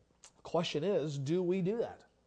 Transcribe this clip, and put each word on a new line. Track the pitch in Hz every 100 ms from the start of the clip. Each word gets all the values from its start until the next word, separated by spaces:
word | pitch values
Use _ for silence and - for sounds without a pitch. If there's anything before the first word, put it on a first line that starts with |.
| _ _ - -
the |
question | - 165 175 151
is, | 180 185 151 139
do | 135 180
we | 175 190
do | 180 233
that? | 143 - - _